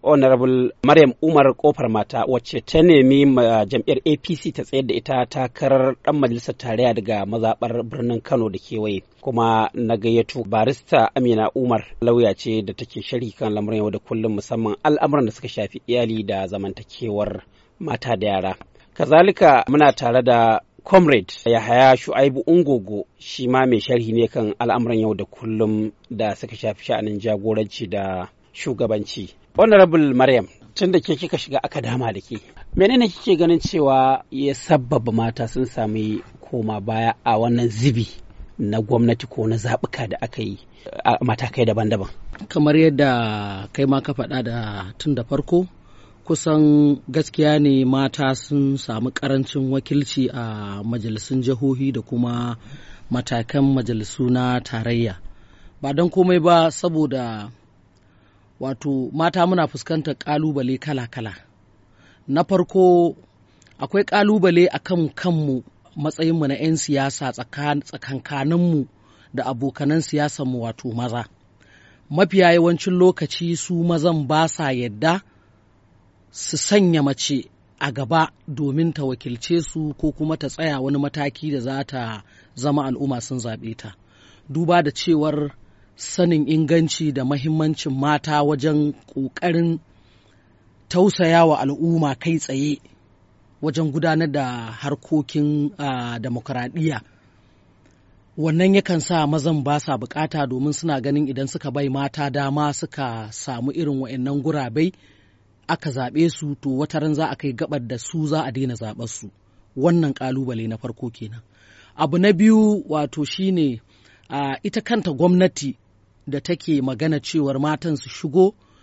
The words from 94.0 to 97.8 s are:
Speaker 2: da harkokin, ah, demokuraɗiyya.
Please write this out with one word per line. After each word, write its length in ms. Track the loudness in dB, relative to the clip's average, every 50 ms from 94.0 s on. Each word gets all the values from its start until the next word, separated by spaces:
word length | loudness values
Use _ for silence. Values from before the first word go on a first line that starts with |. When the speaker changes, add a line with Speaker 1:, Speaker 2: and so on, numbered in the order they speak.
| 0 0 0 0 0 0
Speaker 2:
da 380 | -2 -4 -4 -4 -6 -8 -10 -12
harkokin, 1000 | -14 -10 -6 -6 -6 -6 -4 -2 -2 -2 -2 -2 -2 -2 0 0 0 -2 -2 -4 -6 -6
ah, 400 | -6 -6 -4 -4 -6 -6 -8 -8
demokuraɗiyya. 840 | -6 -6 -8 -8 -8 -8 -8 -8 -8 -8 -6 -4 -2 -2 -4 -4 -10 _ _ _ _ _ _ _ _ _ _ _ _ _ _ _